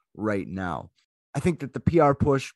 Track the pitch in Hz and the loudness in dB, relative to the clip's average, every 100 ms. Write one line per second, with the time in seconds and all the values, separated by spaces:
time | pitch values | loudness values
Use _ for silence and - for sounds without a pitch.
0 | _ - 107 101 76 92 92 65 - _ | _ -8 -4 -4 -6 -8 -6 -8 -10 _
1 | _ _ _ 139 180 160 135 127 - 175 | _ _ _ -4 -2 -4 -6 -4 2 4
2 | 143 139 147 135 - | 4 4 2 0 -2